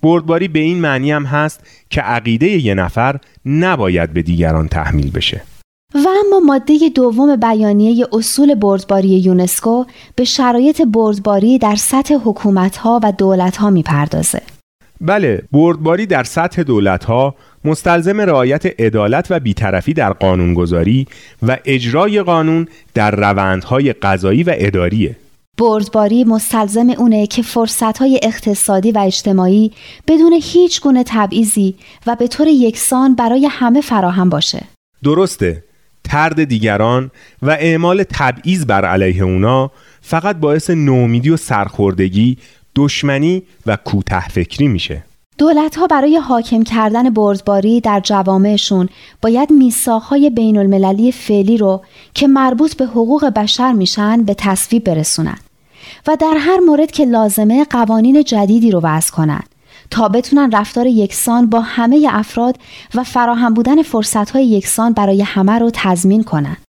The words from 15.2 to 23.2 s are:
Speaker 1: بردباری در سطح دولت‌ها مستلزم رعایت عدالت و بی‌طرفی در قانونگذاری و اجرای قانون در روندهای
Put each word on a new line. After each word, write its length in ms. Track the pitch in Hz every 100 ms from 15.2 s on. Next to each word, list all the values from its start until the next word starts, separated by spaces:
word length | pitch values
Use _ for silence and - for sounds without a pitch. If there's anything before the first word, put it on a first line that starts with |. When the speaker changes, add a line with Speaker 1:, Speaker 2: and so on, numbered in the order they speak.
| 165 98 -
Speaker 1:
بردباری 540 | 143 165 160 156 175 214
در 180 | 160
سطح 380 | 123 - 170 -
دولت‌ها 720 | 156 113 101 90 - 117 139 131 _ _
مستلزم 560 | 151 156 185 170 170 202
رعایت 600 | 202 143 127 147 185 -
عدالت 460 | 113 107 104 131 175
و 100 | 175
بی‌طرفی 520 | 127 98 107 95 -
در 200 | 165 107
قانونگذاری 920 | 98 95 90 87 87 87 87 85 127 135 - - - 113
و 120 | 127
اجرای 580 | - 135 120 135 202 208
قانون 460 | 175 165 160 165 165 - _
در 160 | - 107
روندهای 800 | 104